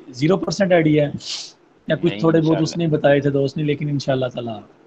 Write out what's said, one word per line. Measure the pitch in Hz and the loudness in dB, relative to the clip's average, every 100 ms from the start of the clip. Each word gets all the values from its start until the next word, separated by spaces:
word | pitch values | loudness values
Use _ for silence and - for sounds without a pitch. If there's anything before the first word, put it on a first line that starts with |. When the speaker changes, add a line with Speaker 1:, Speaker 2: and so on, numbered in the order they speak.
| - | -16
Speaker 1:
ज़ीरो | 123 151 185 | -2 0 0
परसेंट | - 160 190 | -2 -2 2
आईडी | 175 156 151 | 4 4 4
है | 143 - - - - - _ _ - | 2 -4 -10 -12 -14 -20 _ _ -4
या | 156 | -2
कुछ | 170 | 0
Speaker 2:
नहीं, | - | 0
Speaker 1:
थोड़े | |
बहुत | 165 165 | 2 2
Speaker 2:
इंशाल्लाह। | 156 156 | 2 2
Speaker 1:
उसने | 160 170 165 | 0 -2 -2
बताए | 151 143 143 | 2 4 4
थे | 143 | 2
दोस्त | 139 139 - | 0 0 -2
ने, | |
लेकिन | 147 147 151 | -4 -2 -4
इंशाल्लाह | 143 143 131 127 | -4 -2 -2 -2
ताला | 123 117 107 101 _ | -6 -10 -12 -16 _